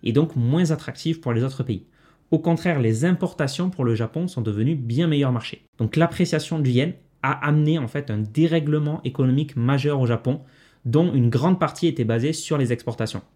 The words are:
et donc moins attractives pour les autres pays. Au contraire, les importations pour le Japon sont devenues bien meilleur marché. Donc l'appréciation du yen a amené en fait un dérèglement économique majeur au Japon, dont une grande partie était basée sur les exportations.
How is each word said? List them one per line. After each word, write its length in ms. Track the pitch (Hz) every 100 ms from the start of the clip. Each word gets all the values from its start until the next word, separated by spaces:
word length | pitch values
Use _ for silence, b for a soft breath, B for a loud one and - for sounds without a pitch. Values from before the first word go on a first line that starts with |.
et 80 | -
donc 240 | 117 156 135
moins 360 | 120 151 175
attractives 500 | 151 - - 160 160
pour 100 | 135
les 120 | 117
autres 200 | 131 135
pays. 220 | 131 101 - b b b _
Au 100 | 156
contraire, 420 | 170 165 180 151
les 240 | 117 110 165
importations 640 | 180 175 - 139 139 180
pour 160 | 180 123
le 100 | 110
Japon 320 | 113 160 180
sont 140 | 131
devenues 340 | 110 104 120 160
bien 320 | 117 117 170
meilleur 240 | 147 139
marché. 320 | 123 - - _ _
Donc 180 | 110 -
l'appréciation 640 | 165 - 170 156 156 165
du 120 | 135
yen 220 | 123 151 180 _ _
a 80 | 131 - 147
amené 320 | 151 151 160
en 80 | 120
fait 240 | 147 139
un 60 | 107
dérèglement 840 | 107 127 165 165 147 151 147 160 135
économique 500 | 127 131 131 147 -
majeur 460 | 117 139 143 143
au 40 | 123
Japon, 360 | 117 - 139 B B B B
dont 300 | 123 135 175
une 160 | 143 120
grande 300 | 117 156 185
partie 280 | 156 - 170
était 160 | 160
basée 300 | 113 117 131
sur 240 | 160 - 151
les 160 | 127
exportations. 480 | 120 - 113 110 101 -